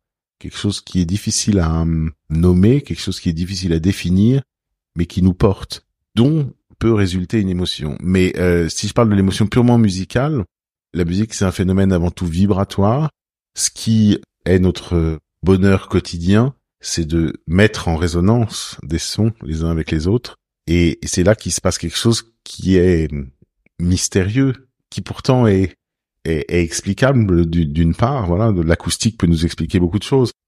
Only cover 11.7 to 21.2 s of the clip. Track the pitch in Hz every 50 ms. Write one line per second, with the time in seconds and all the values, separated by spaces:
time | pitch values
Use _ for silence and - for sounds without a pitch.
11.7 | 92 98 98 95 92 87 85 87 - - 92 85 80 87 101 101 101 92 98 -
12.7 | - - 98 104 117 143 156 147 _ _ _ _ _ _ _ _ - - - -
13.7 | - - - 113 113 110 107 104 - - - _ _ _ - 78 92 92 92 90
14.7 | 78 - - - 90 85 80 80 80 76 _ _ _ - - 92 95 92 95 98
15.7 | 95 92 - - - 92 - - - 85 85 92 101 107 120 139 - _ _ _
16.7 | _ _ - - - - 82 76 82 82 82 71 - - - - 82 92 107 107
17.7 | - - - 87 82 78 90 82 80 87 87 101 117 120 113 104 - - - -
18.7 | - - - - 85 82 - - - - 107 113 107 - - 69 80 80 80 82
19.7 | 82 80 76 - 82 78 76 90 107 127 - - - _ _ _ _ _ - -
20.7 | 85 87 85 82 - - - 87 - 95